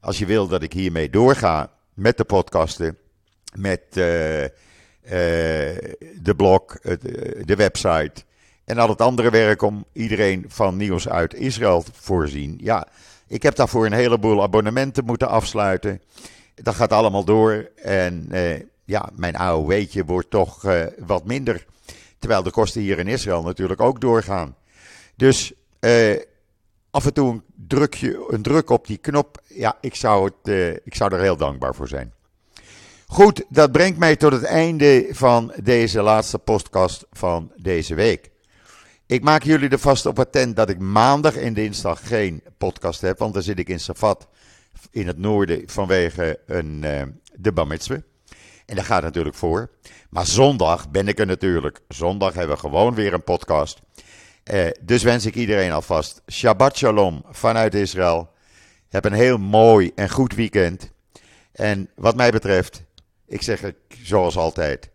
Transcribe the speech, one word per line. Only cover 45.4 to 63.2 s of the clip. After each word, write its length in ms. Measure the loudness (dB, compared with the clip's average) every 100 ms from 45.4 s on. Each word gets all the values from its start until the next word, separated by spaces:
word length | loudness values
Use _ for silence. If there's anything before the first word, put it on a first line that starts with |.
| 0 -2 -6
vanwege 720 | -8 -2 0 0 -2 -6 -6 _
een, 380 | -8 -6 -8
eh, 180 | -6 -6 -8 -14 _
de 180 | -6 -4
Bar 140 | -2 -4
Mitzvah. 320 | -6 -8 -10 -12 _ _ -20 -20 _ _
En 100 | -10
dat 80 |
gaat 180 | -2 -2
natuurlijk 340 | -2 -4 -6 -4
voor. 340 | -4 -4 -6 _ -20 -20 _
Maar 160 | -6 -2
zondag 640 | 4 4 4 0 0 -2
ben 180 | -4 -2
ik 100 | -2
er 80 | -2
natuurlijk. 540 | -2 0 -2 -4 -10 _
Zondag 460 | -6 -4 -2 -4
hebben 200 | -2 -4
we 60 | -4
gewoon 340 | -2 0 2
weer 180 | 2 -2
een 120 | -2
podcast. 560 | -4 -4 -2 -2 -2 -8 _ -20 -20 -20 -20 _
Eh, 240 | -6 -2 -2 -4
dus 220 | -2 0
wens 240 | 2 0 -2
ik 80 |
iedereen 380 | -4 -2 0 0
alvast 500 | -2 -2 -4 -4 -12 -16
Shabbat 500 | -2 2 4 2 2
Shalom 480 | 0 2 2 0 -14
vanuit 440 | -4 -2 2 0
Israël. 560 | 0 -4 0 0 0 -4 _ _ _ _ _ _
Heb 160 | -2
een 80 | -2
heel 260 | 4 4 4
mooi 540 | 2 6 8 8 6
en 160 | 0 -4
goed 240 | -2 -2
weekend. 560 | -2 -2 0 0 -2 -16 _ _ _ _ _ _
En 380 | -6 -4 -4 -6
wat 220 | -2 0 4
mij 140 | 2
betreft, 520 | 2 2 0 0 -8 -20 _ _ _